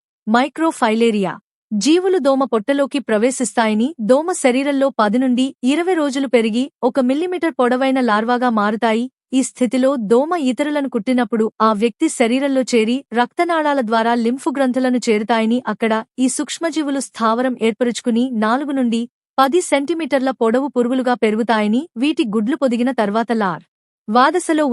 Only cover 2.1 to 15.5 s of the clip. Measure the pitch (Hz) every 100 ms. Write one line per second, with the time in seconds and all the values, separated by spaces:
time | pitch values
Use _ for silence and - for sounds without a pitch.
2.1 | 370 269 269 269 226 202 285 277 285 226
3.1 | 214 240 254 240 - 220 214 247 330 208
4.1 | 262 339 359 262 247 277 277 269 262 208
5.1 | 240 262 247 262 - 247 302 349 359 285
6.1 | 262 277 240 220 220 277 _ 247 277 247
7.1 | 277 359 359 330 262 247 254 269 262 240
8.1 | 208 226 247 247 220 208 220 233 220 254
9.1 | - _ 262 247 - 254 254 262 277 196
10.1 | 233 302 349 254 247 294 294 277 240 202
11.1 | 254 233 220 220 - 220 208 233 - 320
12.1 | - 226 254 285 269 254 240 220 254 -
13.1 | 220 240 - 349 330 302 285 220 226 226
14.1 | 240 226 262 320 269 262 247 254 247 233
15.1 | 208 214 233 220